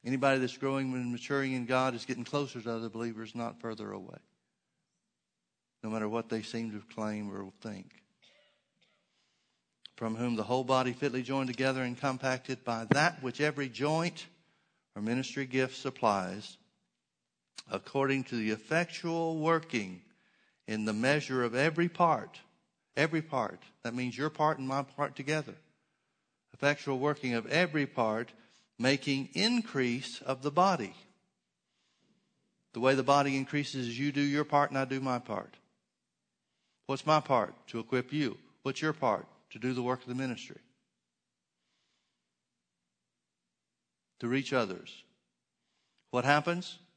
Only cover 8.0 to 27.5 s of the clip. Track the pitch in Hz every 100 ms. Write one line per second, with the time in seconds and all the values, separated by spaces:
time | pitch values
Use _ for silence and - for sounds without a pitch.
8 | _ _ _ _ _ _ _ _ _ _
9 | _ _ _ _ _ _ _ _ - -
10 | 113 113 120 113 104 127 127 131 127 123
11 | 143 127 123 135 131 120 135 131 123 123
12 | 139 131 135 127 - 127 - 113 113 139
13 | 165 160 127 120 151 143 135 113 143 160
14 | 170 160 - _ _ _ _ _ _ 104
15 | 107 123 131 143 131 131 127 - 139 -
16 | 113 101 90 98 - - _ _ _ _
17 | _ _ _ _ _ - - 101 - 139
18 | 135 135 127 120 110 107 - 160 170 -
19 | 170 165 165 160 156 165 160 120 95 90
20 | _ _ _ _ _ _ - 107 107 107
21 | 127 147 139 127 120 120 156 160 170 -
22 | 170 127 104 - - _ _ _ _ -
23 | 165 160 156 135 104 110 - _ 120 123
24 | 123 120 147 - 156 151 131 139 135 -
25 | 139 139 135 156 143 - _ _ _ _
26 | _ _ _ _ _ - 143 143 - 131
27 | 147 147 131 120 110